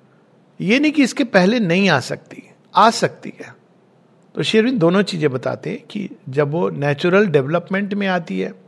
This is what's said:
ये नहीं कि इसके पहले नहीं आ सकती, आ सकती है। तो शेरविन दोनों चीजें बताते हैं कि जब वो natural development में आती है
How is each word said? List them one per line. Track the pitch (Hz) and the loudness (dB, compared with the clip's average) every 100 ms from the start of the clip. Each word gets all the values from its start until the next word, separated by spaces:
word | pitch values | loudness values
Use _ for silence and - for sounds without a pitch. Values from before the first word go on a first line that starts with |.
| _ _ _ _ _ - | _ _ _ _ _ -8
ये | 165 247 | 0 2
नहीं | 302 | 2
कि | 294 | 2
इसके | 254 - | 0 0
पहले | 254 196 180 247 | 0 2 4 2
नहीं | 190 175 196 | 0 2 2
आ | 143 | 2
सकती, | - - - - - _ _ - | -2 -10 -12 -20 -20 _ _ 2
आ | 214 | 4
सकती | 226 - - 214 - | 4 -2 -4 -16 -16
है। | - - _ _ _ _ _ _ _ - | -18 -20 _ _ _ _ _ _ _ -6
तो | |
शेरविन | 151 220 226 254 | 0 2 2 2
दोनों | 165 185 | 2 2
चीजें | 202 175 151 | 0 0 -2
बताते | 127 127 117 151 | -2 -6 -6 -8
हैं | 233 - | -10 -10
कि | 208 190 - - | -10 -10 -12 -8
जब | 131 143 | -2 -2
वो | 160 190 | 0 -4
natural | 160 143 143 180 185 208 | -2 -4 -2 2 2 4
development | 147 135 170 170 185 202 | 2 0 -2 -2 -4 -4
में | 202 196 | -4 -2
आती | 180 165 185 | -2 -4 -6
है | 185 - | -6 -10